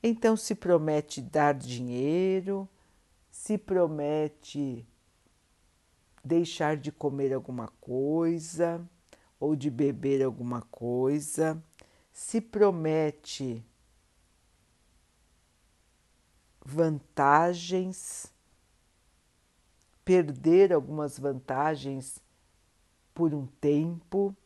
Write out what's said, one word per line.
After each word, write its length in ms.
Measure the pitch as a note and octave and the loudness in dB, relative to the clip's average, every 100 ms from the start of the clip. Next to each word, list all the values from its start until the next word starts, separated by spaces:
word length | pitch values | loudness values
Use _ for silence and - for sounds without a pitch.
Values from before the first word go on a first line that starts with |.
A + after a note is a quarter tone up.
Então, 340 | A#3 A3+ A#3 A3 | 0 2 2 2
se 180 | - | 0
promete 640 | G#3 C4+ F3 D#3 D3+ D3+ - | -4 4 4 4 0 -2 -10
dar 320 | B2 D3+ D3 | -2 4 4
dinheiro, 1160 | C#3 B2 B2 B2 B2 C#3 E3+ F#3 F#3+ F#3+ G3 G3 _ _ _ _ _ _ | 2 -2 -8 -6 -2 0 2 2 0 -2 -6 -6 _ _ _ _ _ _
se 280 | - - G#3+ | -20 -4 -4
promete 1300 | - F#3 E3+ D3+ D3 D#3 D3+ - - D3 C#3 A#2+ A#2 _ _ _ _ _ _ _ _ _ _ _ _ _ | 0 2 2 0 -2 0 -2 -6 -14 -6 -6 -6 -14 _ _ _ _ _ _ _ _ _ _ _ _ _
deixar 520 | C3 E3+ E3+ - D3+ D3+ | 0 0 0 -2 -2 -2
de 140 | C#3 | -6
comer 440 | - D3 C#3 C#3 | -4 -4 -2 -2
alguma 340 | C3 - B2 A2 _ | -2 -4 -10 -10 _
coisa 1080 | - B2+ C#3 D#3 E3 E3+ D#3+ E3 E3+ E3+ F3 _ _ - _ _ | -8 -4 0 0 0 -2 -6 -2 -2 -2 -10 _ _ -20 _ _
ou 160 | D3 | -2
de 140 | D3+ C#3 | 0 -2
beber 560 | A#2+ C#3+ B2 C3+ C#3 | 0 -2 0 0 2
alguma 380 | C3 A2+ A#2+ A#2+ | 0 -2 -6 -8
coisa, 1000 | - - A#2+ B2 C3 D3 D3 - D#3+ D#3+ - _ - _ _ | -10 -10 -4 0 0 0 -4 -2 -2 -2 -10 _ -20 _ _
se 300 | - - A3+ | -16 -6 -4
promete 1200 | A3+ G#3 G3+ F3+ D#3+ D#3 D#3 D3 - - C3 A2+ A2+ _ _ _ _ _ _ _ _ _ _ _ _ _ _ _ _ _ _ _ _ _ _ _ _ _ _ _ _ _ | -4 4 4 4 0 0 0 -2 -14 -8 -6 -8 -12 _ _ _ _ _ _ _ _ _ _ _ _ _ _ _ _ _ _ _ _ _ _ _ _ _ _ _ _ _
vantagens, 1700 | C#3 D3 E3 D3+ - - C#3 D3 E3+ F3 F3 F#3 F#3 F#3+ - - - _ _ _ _ _ _ _ _ _ _ _ _ _ _ _ _ _ | -10 -2 0 0 -8 0 6 6 6 0 -4 -4 -4 -8 -12 -14 -16 _ _ _ _ _ _ _ _ _ _ _ _ _ _ _ _ _
perder 720 | - F#3 D#3+ C3 D3 F3 G3 | 2 4 4 0 4 8 8
algumas 460 | E3+ C3+ D3+ D3 C3+ | 6 0 -6 -6 -4
vantagens 1000 | C#3 C3 - C3 D3+ D3+ C3+ C3+ C3 - _ _ _ _ _ _ _ _ _ | -4 -4 -4 -2 0 -2 -6 -8 -10 -16 _ _ _ _ _ _ _ _ _
por 200 | - E3 | -2 0
um 120 | D3 C3 | 0 -8
tempo. 880 | - D3 D3 D#3+ E3+ - F#3+ G3+ G3 | -2 2 2 2 -4 -4 -2 -2 -4